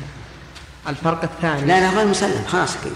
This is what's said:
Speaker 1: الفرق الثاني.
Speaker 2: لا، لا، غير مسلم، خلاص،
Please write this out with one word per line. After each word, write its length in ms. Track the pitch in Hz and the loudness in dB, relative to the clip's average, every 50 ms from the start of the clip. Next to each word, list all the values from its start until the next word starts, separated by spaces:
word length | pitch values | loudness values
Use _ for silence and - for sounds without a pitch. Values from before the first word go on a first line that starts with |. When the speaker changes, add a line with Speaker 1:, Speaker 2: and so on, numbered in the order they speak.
| - - - - - - - - - - - - - - - - - 156 | -12 -12 -12 -14 -16 -16 -16 -18 -18 -18 -18 -18 -18 -18 -18 -12 -8 -8
Speaker 1:
الفرق 340 | 143 131 165 165 165 170 202 | -6 -2 0 0 0 0 -2
الثاني. 380 | 226 - - 175 165 151 143 | -6 -4 -2 -2 -2 0 0
Speaker 2:
لا، 200 | 139 151 180 185 | 4 4 6 6
لا، 100 | 185 185 | 6 4
غير 160 | 185 208 220 | 4 4 4
مسلم، 380 | 202 196 - 202 202 - 117 107 - | 4 4 2 2 2 0 0 -2 0
خلاص، 280 | - - 160 127 - - - - - | 0 0 0 0 -2 -4 -6 -8 -6